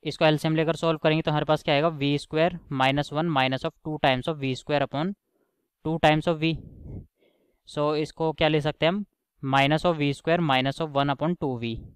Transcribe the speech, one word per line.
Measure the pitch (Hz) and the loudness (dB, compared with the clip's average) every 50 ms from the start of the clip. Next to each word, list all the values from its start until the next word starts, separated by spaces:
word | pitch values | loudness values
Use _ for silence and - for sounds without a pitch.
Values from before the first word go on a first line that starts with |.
| _ | _
इसको | 156 139 - 165 | -10 -4 2 4
एलसीएम | 156 156 147 - 160 160 | 4 4 2 0 0 0
लेकर | 156 160 156 160 | 2 0 0 -2
सॉल्व | - - 165 160 156 | 0 0 -2 -2 2
करेंगे | - 160 156 160 | 2 2 2 2
तो | 160 - | 0 0
हमारे | 151 151 151 | 0 -2 2
पास | 143 156 151 - | 2 0 0 2
क्या | - 151 | 0 2
आएगा, | 139 151 170 | 2 2 0
वी | 160 143 139 143 143 143 | -2 0 -2 0 0 -2
स्क्वायर | - _ - 156 160 180 180 165 - - | -4 _ 0 0 0 0 0 -4 -12 -8
माइनस | 143 131 131 131 135 143 143 - 143 | -2 0 2 2 2 0 -2 -2 -4
वन | 147 165 175 156 | -4 -2 0 0
minus | 135 131 131 131 131 - | 2 2 0 0 -2 -6
of | 165 _ _ _ | -8 _ _ _
टू | 156 156 147 - | -8 -6 0 2
times | 143 131 127 - - | 2 2 2 0 -4
of | 160 147 | -6 -4
V | 135 135 131 - | -4 -4 -4 -4
square | - - 147 143 139 - | -4 -2 0 0 0 -2
upon | - 139 156 190 202 _ _ _ _ _ _ _ _ _ _ _ _ _ _ | -2 -4 -4 -4 -6 _ _ _ _ _ _ _ _ _ _ _ _ _ _
टू | 156 160 165 - | -4 -4 2 4
times | 156 151 156 151 175 | 4 2 4 0 -2
of | 170 156 | -2 0
v। | 156 165 165 - - - - - - - - - - _ _ _ _ _ _ _ _ _ _ _ _ - | 0 -2 -2 -4 -8 -16 -20 -20 -18 -16 -16 -16 -16 _ _ _ _ _ _ _ _ _ _ _ _ -12
So | - 151 147 147 151 151 | -6 -2 -2 0 0 -2
इसको | 156 147 - - 160 160 151 | -4 -6 -6 -4 -4 -4 0
क्या | - 165 156 | 2 2 2
ले | 156 156 | 2 2
सकते | 143 156 143 _ 151 | 0 -2 -4 _ 0
हैं | 160 180 | 0 0
हम, | 208 202 _ _ _ _ _ _ _ - | 0 -6 _ _ _ _ _ _ _ -6
minus | 135 135 139 139 139 151 156 - | 0 2 4 4 4 4 2 2
of | 180 170 156 | 0 0 2
V | 147 143 139 | 0 -2 -2
square | - _ - 165 175 170 151 | -2 _ 0 0 2 2 2
minus | 135 131 131 135 135 - | 2 2 2 0 -2 -4
of | 165 156 143 | -6 -2 0
one | 139 139 143 139 | 0 0 0 0
upon | 131 143 160 175 - | 0 0 -2 -2 -2
टू | - 143 127 117 | -4 -4 -4 -4
वी। | 113 117 120 - - - - | -4 -6 -6 -8 -12 -16 -20